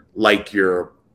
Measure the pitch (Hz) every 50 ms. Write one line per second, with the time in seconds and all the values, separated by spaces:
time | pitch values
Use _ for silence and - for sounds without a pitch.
0 | _ _ _ 101 107 107 104 101 101 - - 101 95 92 92 90 87 - _ _
1 | _ _